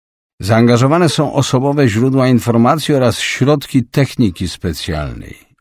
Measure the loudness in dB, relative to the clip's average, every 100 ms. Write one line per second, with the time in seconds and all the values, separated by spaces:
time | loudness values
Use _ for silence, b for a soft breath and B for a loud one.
0 | _ _ _ -8 0 4 4 4 2 2
1 | 2 0 -2 -2 -2 0 0 0 0 2
2 | 0 2 2 2 2 2 2 0 0 0
3 | 0 -2 -6 -2 0 0 0 -2 -2 -2
4 | -2 0 -2 -2 -8 -6 -8 -6 -6 -6
5 | -6 -10 -16 -20 _ _